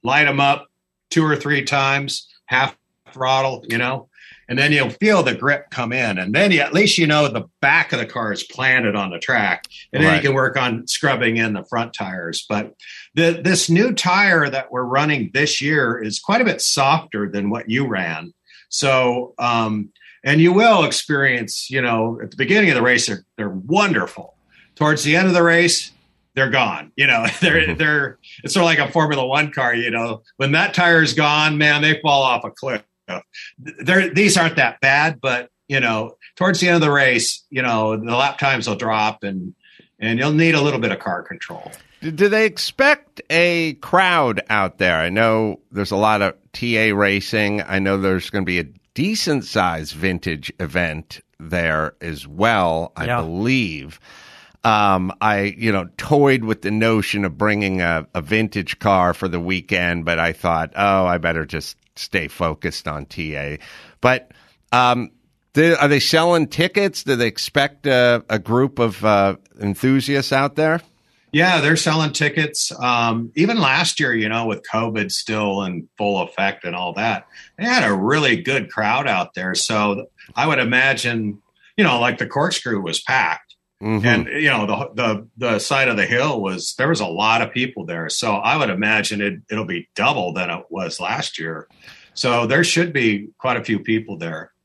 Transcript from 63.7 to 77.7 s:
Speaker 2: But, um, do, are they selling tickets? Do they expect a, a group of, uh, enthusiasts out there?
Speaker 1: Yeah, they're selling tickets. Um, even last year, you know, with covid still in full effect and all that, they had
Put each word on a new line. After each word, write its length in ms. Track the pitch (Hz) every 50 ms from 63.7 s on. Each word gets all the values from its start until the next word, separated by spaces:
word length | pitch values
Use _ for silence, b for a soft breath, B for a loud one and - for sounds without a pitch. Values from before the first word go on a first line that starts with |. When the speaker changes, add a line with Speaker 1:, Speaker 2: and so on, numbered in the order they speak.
| B B B B B B
Speaker 2:
But, 320 | - 123 127 127 - _ b b b b b b b _ -
um, 400 | 123 123 123 123 120 120 - _ _ _ _ _ _ _ _ _
do, 240 | 143 156 170 170 156
are 60 | 147 143
they 120 | 147 139
selling 480 | - - - 160 165 175 175 165 156 -
tickets? 560 | - - 165 185 - 208 202 196 - - -
Do 100 | - 139
they 120 | 120 120 113
expect 580 | - - - - _ 147 139 143 143 _ -
a, 380 | 143 131 123 123 120 120 117 - _
a 100 | 110 107
group 380 | 87 - 113 123 135 139 135 -
of, 240 | 120 113 95 - 98
uh, 320 | 110 104 101 98 98 95 - _ _ _ -
enthusiasts 720 | 104 101 98 - - 131 135 135 131 127 143 139 131 - 139
out 240 | 135 139 139 143
there? 240 | 147 156 160 160 170 - _ _ _ _ _ _ _ _ _ -
Speaker 1:
Yeah, 280 | 147 170 185 180 160
they're 160 | 143 147 160
selling 360 | 156 - 170 151 160 156 147 131
tickets. 600 | - 151 151 - 165 156 147 - - - - - -
Um, 500 | 123 123 123 120 117 117 113 113 117 113 -
even 240 | 151 170 202 233 226
last 420 | 165 135 131 151 175 165 - -
year, 140 | - 131 117
you 140 | 113 110 107
know, 180 | 110 117 117
with 160 | 113 104 95 -
covid 480 | - - 110 117 113 107 107 104 95 -
still 500 | - - - 110 107 107 101 98 98 98
in 240 | 92 90 85 82 _ _ -
full 220 | 107 101 101 92 90
effect 420 | - - - 95 95 98 - -
and 100 | 90 87
all 200 | 90 90 90 85
that, 320 | 95 110 117 104 - - B B B B B B -
they 60 | 185
had 200 | 233